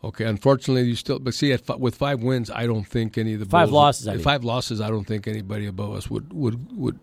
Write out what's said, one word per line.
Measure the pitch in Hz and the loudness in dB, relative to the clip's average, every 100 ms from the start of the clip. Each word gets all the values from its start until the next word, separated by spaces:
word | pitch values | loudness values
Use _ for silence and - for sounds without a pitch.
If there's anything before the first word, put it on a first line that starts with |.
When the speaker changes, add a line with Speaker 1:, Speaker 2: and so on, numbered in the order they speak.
Speaker 1:
Okay. | 117 - 113 | -10 -4 -2
Unfortunately, | 104 135 135 - 127 | 2 4 4 4 2
you | 123 | 2
still, | 113 - 135 | 0 -2 -4
but | 131 | -4
see, | - 143 | 0 2
at | 123 | 2
fi-, | - - | -2 -2
with | 123 - | -2 0
five | 139 135 | -2 0
wins, | 120 127 107 | 0 0 -2
I | - 120 | -2 0
don't | 110 95 | 0 -2
think | 120 110 117 | -2 -2 0
any | 110 | -2
of | 107 | -2
the | 101 | 2
Speaker 2:
Five | 170 156 | 4 6
Speaker 1:
bowls, | |
Speaker 2:
losses, | 147 147 135 107 | 6 6 4 -2
I | |
Speaker 1:
at | 98 | -2
Speaker 2:
mean. | |
Speaker 1:
five | 85 143 | 0 0
losses, | 120 123 - 110 | 0 -2 -2 -4
I | 107 | -2
don't | 110 98 | -2 -2
think | 107 110 | -4 -4
anybody | 107 95 104 104 | -6 -6 -6 -6
above | 92 101 | -6 -6
us | 101 - | -6 -6
would, | 110 151 | -6 -6
would, | 170 123 117 135 233 | -2 -2 -2 -6 -4
would. | 127 - | -4 -4